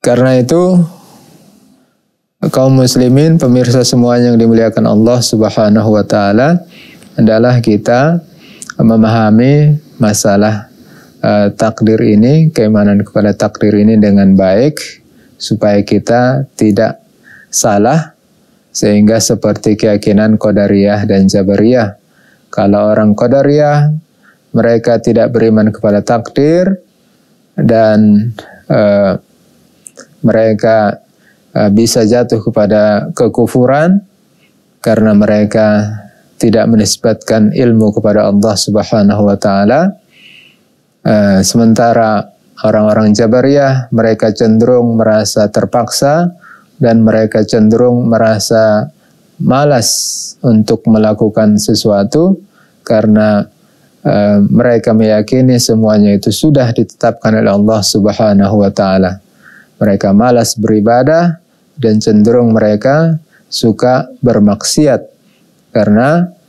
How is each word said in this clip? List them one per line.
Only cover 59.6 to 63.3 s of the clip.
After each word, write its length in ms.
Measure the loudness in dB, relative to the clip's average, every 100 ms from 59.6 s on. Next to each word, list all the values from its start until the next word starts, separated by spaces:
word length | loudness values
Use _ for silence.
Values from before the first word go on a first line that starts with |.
| _ _
Mereka 320 | -2 -2 0
malas 480 | 0 2 0 -2 -4
beribadah 800 | -2 0 2 0 2 0 0 -4 _ _ _ -6
dan 240 | -2 0
cenderung 480 | 0 2 2 2 2
mereka 640 | 0 0 0 0 0 0 -2 _